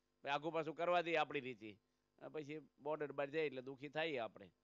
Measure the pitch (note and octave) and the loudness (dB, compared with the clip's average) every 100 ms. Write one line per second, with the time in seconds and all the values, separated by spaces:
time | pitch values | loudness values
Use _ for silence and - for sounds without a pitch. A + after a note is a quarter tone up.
0 | _ _ C#3 C#3+ D#3 D#3+ D3+ D3 E3+ F3 | _ _ -4 0 2 2 0 2 6 6
1 | E3 D#3+ D3 D3 B2+ A2 G#2+ G2 _ _ | 6 4 4 2 -4 -8 -10 -14 _ _
2 | _ - C3+ D3+ C#3+ D#3 C3+ _ D3+ D#3 | _ -16 -10 -8 -8 -10 -12 _ -4 -2
3 | C#3+ C#3 C#3 D#3 D3+ B2+ B2+ C3+ C#3+ D3 | -2 -2 -2 0 -2 -2 -10 -10 -6 -2
4 | E3 C3+ A2 F#2 F#2+ _ | -2 -2 -4 -6 -20 _